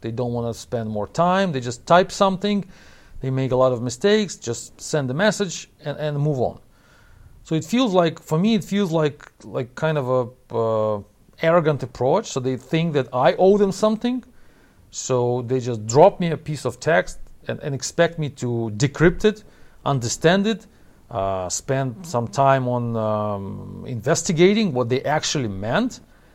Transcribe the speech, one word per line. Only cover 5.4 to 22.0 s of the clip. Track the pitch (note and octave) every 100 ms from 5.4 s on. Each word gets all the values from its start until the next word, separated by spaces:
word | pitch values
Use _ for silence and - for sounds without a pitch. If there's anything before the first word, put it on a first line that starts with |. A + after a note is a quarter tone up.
| G3+ - - _
and, | D3 C#3+
and | D3+ D3
move | D3 C3+
on. | G2+ - - _ _ - - - - -
So | - D#3+
it |
feels | D#3 A#3+ C4
like, | F#3 E3+ E3
for | - D#3
me, | G#3
it | A3
feels | C#3+ G3 G3+
like, | E3 D3+ - - -
like | - C3 A#2+
kind | - D#3+ D3+
of | B2+
a, | B2+ A#2+ - _ A2+
uh, | A2+ A2 G#2+ G#2 G2+ _ _ -
arrogant | E3 F3 D#3 C#3
approach. | A#2+ - B2 F3+ A3
So | C#3+
they | B2 B2+
think | - E3 E3
that | D3 B2+
I | B2+ C#3+
owe | F3+ F#3 G#3
them | G3
something. | F#3 G#3+ A3 A#3+ B3+ - - - - _ _ -
So | - - B2+ B2 B2
they | A#2+ C3
just | A#2+ A2+
drop | G#2+ B2+ F3 -
me | E3+
a | D3+
piece | - D3
of | B2+ -
text | - F3 F3 - - - -
and, | A#2+
and | D3+
expect | C3+ - - E3+ E3
me | D3
to | - B2 A#2 A2+ G#2+
decrypt | C#3 - D#3+ E3
it, | G#3+ G#3+ - - - -
understand | C3+ C#3 A#2 - D#3+ F#3+ G3+
it, | A3 - _ - - -
uh, | A2 G2 F#2+ F2+
spend | - - C3+ C3+ A#2